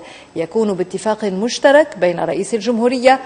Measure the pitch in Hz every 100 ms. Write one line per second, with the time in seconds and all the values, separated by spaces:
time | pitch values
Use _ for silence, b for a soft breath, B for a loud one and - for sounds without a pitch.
0 | B B B 160 165 220 214 180 180 190
1 | 220 214 208 185 233 - 294 277 311 202
2 | 180 170 165 160 196 233 196 233 240 262
3 | 254 262